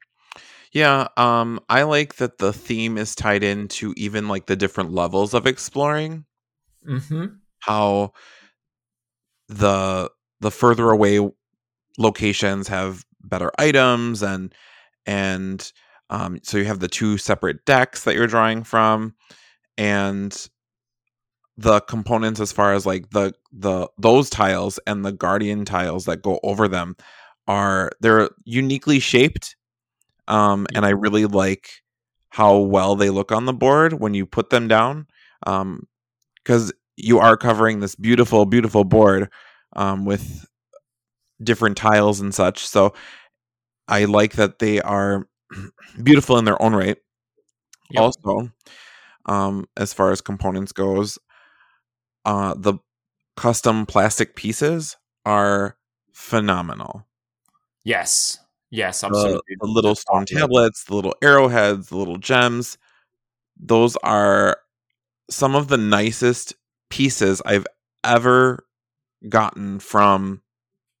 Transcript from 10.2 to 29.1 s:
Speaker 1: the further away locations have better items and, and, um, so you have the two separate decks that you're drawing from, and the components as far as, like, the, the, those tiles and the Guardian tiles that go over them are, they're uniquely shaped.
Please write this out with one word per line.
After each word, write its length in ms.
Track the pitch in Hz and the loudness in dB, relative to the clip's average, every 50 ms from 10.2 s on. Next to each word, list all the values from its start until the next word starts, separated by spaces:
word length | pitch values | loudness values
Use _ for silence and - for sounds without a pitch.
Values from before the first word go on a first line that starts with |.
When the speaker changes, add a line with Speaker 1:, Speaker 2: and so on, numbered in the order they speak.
| _ _ _ _ | _ _ _ _
Speaker 1:
the 100 | 107 107 | -6 -6
further 400 | - - 123 120 117 113 117 113 | -2 2 4 4 4 4 4 4
away 300 | 110 107 107 101 104 104 101 98 - _ _ _ _ _ _ _ _ _ _ _ _ - | 4 4 4 4 4 2 2 0 -4 _ _ _ _ _ _ _ _ _ _ _ _ 0
locations 680 | 110 110 101 - 110 104 98 - 104 98 98 98 95 101 | 0 0 0 0 -2 -2 -2 -2 -2 -2 -4 -4 -6 -6
have 360 | 98 92 95 95 92 90 - _ _ _ | -6 -6 -6 -6 -8 -12 -20 _ _ _
better 280 | - - - 92 87 - - - | -12 -10 -8 -6 -6 -6 -2 0
items 640 | 147 151 135 135 127 127 123 120 117 117 117 101 | 0 2 4 4 4 4 2 0 -2 -4 -4 -4
and, 320 | 104 98 95 95 92 92 - _ _ _ _ _ _ _ _ _ _ | -6 -6 -6 -8 -10 -12 -16 _ _ _ _ _ _ _ _ _ _
and, 640 | 104 101 98 98 95 95 92 95 95 95 95 - - - _ _ _ _ _ _ _ | -6 -4 -2 -2 -4 -4 -6 -6 -8 -10 -10 -14 -18 -20 _ _ _ _ _ _ _
um, 280 | - 107 90 90 90 - | -8 -8 -8 -8 -10 -12
so 160 | - - - 104 | -12 -6 -4 -2
you 60 | 98 | -2
have 160 | 107 104 92 | -2 -4 -4
the 80 | 90 87 | -6 -8
two 300 | - - 113 107 104 98 | -6 -4 -2 -2 -2 -2
separate 460 | - - 101 - - 87 76 - _ | -2 -4 -2 -2 -2 -4 -6 -4 _
decks 380 | 139 139 127 127 - - - - | 2 2 2 2 0 -4 -6 -4
that 100 | 117 - | -2 0
you're 120 | 113 117 | 0 0
drawing 380 | 113 113 113 110 113 110 113 113 | 0 2 2 2 2 0 -4 -8
from, 500 | - - 113 110 110 110 110 110 110 - _ _ _ - _ _ _ _ _ _ _ _ - | -2 0 2 2 2 2 0 -2 -8 -12 _ _ _ -20 _ _ _ _ _ _ _ _ -4
and 680 | 104 104 101 101 98 98 98 98 98 98 - - - - _ _ _ _ _ _ _ _ _ _ _ _ _ _ _ _ _ _ _ _ _ | -2 -2 0 0 -2 -4 -4 -6 -8 -10 -10 -14 -16 -18 _ _ _ _ _ _ _ _ _ _ _ _ _ _ _ _ _ _ _ _ _
the 240 | 113 110 113 104 104 | -4 2 2 2 2
components 600 | - - - 110 101 - 120 110 113 110 110 107 | 2 -2 -8 -8 -4 -4 -2 -2 -2 -4 -4 -4
as 120 | 104 101 | -6 -6
far 220 | - - 101 101 98 | -2 0 2 2 2
as, 120 | 101 95 | 0 -2
like, 240 | 98 95 92 90 104 | -2 -4 -4 -8 _
the, 220 | 107 104 98 95 - _ _ _ | -2 -2 -2 -2 -4 _ _ _
the, 360 | 143 104 95 98 92 92 87 - - - | -18 -6 -4 -4 -2 -2 -4 -8 -8 0
those 320 | 101 113 120 135 139 - | 4 6 6 6 4 0
tiles 480 | - - 104 95 95 90 92 101 - - - | 0 0 0 0 2 0 -2 -4 -6 -6 -6
and 180 | - 104 101 98 | -6 -6 -4 -6
the 80 | 98 | -8
Guardian 520 | 98 - - 87 98 104 107 104 104 104 104 | -6 -4 -2 -2 0 0 -2 -4 -4 -6 -6
tiles 420 | 98 101 90 92 85 82 95 92 | -4 -4 -4 -4 -4 -6 -6 -6
that 160 | - 85 80 | -6 -6 -4
go 180 | - 101 90 - | -4 -4 -4 -4
over 260 | - - 101 101 110 95 | -4 -4 0 0 0 0
them 280 | 92 90 87 90 90 - _ - - - - _ _ _ _ | 0 -4 -6 -8 -12 -16 _ -20 -20 -20 -20 _ _ _ _
are, 440 | - 101 101 101 98 95 95 92 - - - | -2 0 0 0 0 0 0 -2 -4 -6 0
they're 300 | 110 113 110 110 101 - - _ _ | 4 4 6 6 4 2 -2 _ _
uniquely 540 | 117 113 127 135 131 139 139 - 151 147 135 | -6 -4 -2 -2 -2 -4 -4 0 0 0 0
shaped. 580 | - - | 0 2